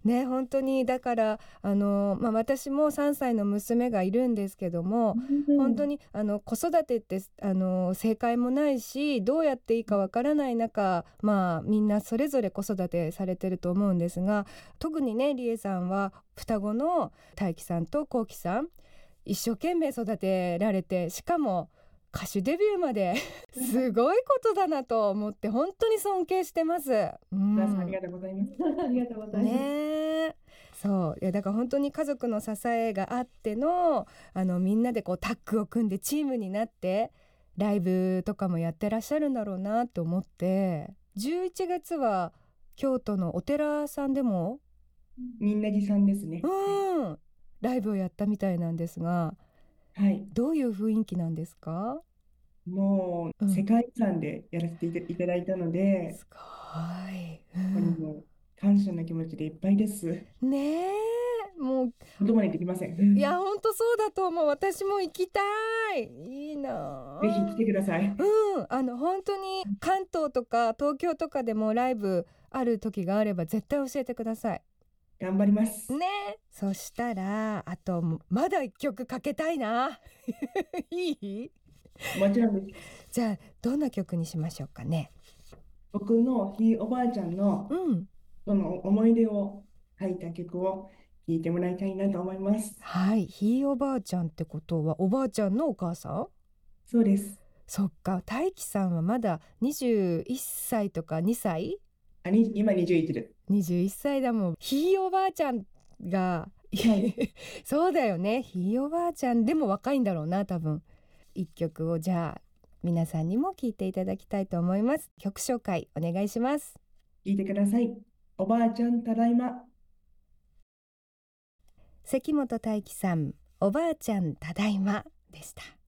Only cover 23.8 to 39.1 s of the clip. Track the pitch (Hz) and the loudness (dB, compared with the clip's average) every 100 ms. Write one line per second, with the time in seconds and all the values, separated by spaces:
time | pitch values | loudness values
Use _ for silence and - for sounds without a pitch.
23.8 | 254 208 254 427 508 539 453 392 370 294 | 2 4 4 4 2 2 2 2 2 0
24.8 | 247 226 208 196 208 208 208 220 339 - | 0 2 2 0 -4 -4 -2 0 0 0
25.8 | 453 440 403 381 330 370 359 - 320 349 | 2 2 2 0 2 0 0 0 0 0
26.8 | 277 226 185 - _ 190 196 214 214 196 | 0 0 0 -6 _ 0 2 4 2 0
27.8 | 175 190 185 180 185 190 247 - 320 349 | -2 -4 -6 -8 -8 -4 -6 -2 -2 0
28.8 | 302 247 240 220 214 208 214 254 277 294 | 0 0 -2 -6 -4 0 2 2 0 -2
29.8 | 302 311 311 311 320 - - - - - | -2 -2 -2 -2 -2 -6 -20 -20 -20 -6
30.8 | 202 196 165 - 185 190 196 214 247 277 | -2 0 0 -2 -2 -2 -2 -2 0 0
31.8 | 285 285 294 277 240 214 220 208 240 233 | 0 -2 -4 -2 -2 -4 -4 -4 -2 0
32.8 | 226 196 196 240 247 - 220 214 294 359 | 0 -2 -4 -4 -6 -6 -6 0 0 2
33.8 | 339 262 - - - 190 185 180 185 214 | 2 2 -2 -16 -10 -2 0 2 2 2
34.8 | 247 226 - 180 196 240 - 214 208 233 | 2 0 -2 -4 -4 -6 -2 -2 0 0
35.8 | 220 190 - 294 285 254 190 196 330 _ | 0 -2 -2 -2 0 -2 -2 -4 -4 _
36.8 | 185 196 349 _ _ _ _ - 208 202 | -2 0 -2 _ _ _ _ -2 2 2
37.8 | 180 185 185 185 180 202 190 170 165 - | 2 2 2 0 -2 -2 -2 0 -2 -2
38.8 | 208 220 220 | -2 -2 -2